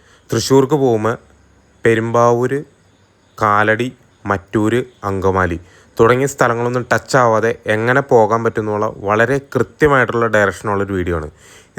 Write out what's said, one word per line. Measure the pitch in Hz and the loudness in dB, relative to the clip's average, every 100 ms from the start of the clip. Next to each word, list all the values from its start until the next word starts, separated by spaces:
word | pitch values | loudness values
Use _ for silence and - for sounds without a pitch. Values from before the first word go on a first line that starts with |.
| _ _ - | _ _ -8
തൃശ്ശൂർക്ക് | 117 - 135 131 147 | -4 2 2 4 2
പോകുമ്പോൾ | 135 110 110 127 _ _ _ _ _ _ | 2 0 -2 -4 _ _ _ _ _ _
പെരുമ്പാവൂര്, | 117 113 113 117 120 120 127 139 156 _ _ _ _ _ _ - | 0 0 0 2 4 2 0 -4 -8 _ _ _ _ _ _ -4
കാലടി, | 107 104 107 110 127 123 _ _ 101 | 0 2 2 0 -4 -10 _ _ -6
മറ്റൂര്, | 98 - 113 107 120 123 - 101 | -6 -4 -2 0 0 -4 -8 -8
അങ്കമാലി | 98 95 95 90 85 - - _ - | -4 -2 0 -2 -4 -12 -20 _ 2
തുടങ്ങിയ | 113 123 135 | 2 2 0
സ്ഥലങ്ങളൊന്നും | - 123 117 120 123 117 | 0 -2 0 -4 -4 -2
ടച്ച് | 117 - 139 | -4 0 2
ആവാതെ | 120 110 113 - - 107 | 2 2 0 -2 -4 -2
എങ്ങനെ | 117 135 135 | 0 0 2
പോകാൻ | 123 104 117 113 | 2 4 0 -2
പറ്റുന്നുള്ള | 113 107 104 107 110 98 | -4 -4 -4 -4 -6 -2
വളരെ | 107 117 139 139 131 | 0 0 -2 -4 -4
കൃത്യമായിട്ടുള്ള | - - 151 135 117 120 113 107 | -4 0 2 2 2 0 0 2
ഡയറക്ഷനുള്ളൊരു | 98 92 110 98 98 95 | 0 -2 -4 -4 -2 -4
വീഡിയോ | 90 85 | -4 -4
ആണ്. | 76 - - - _ | -6 -14 -20 -20 _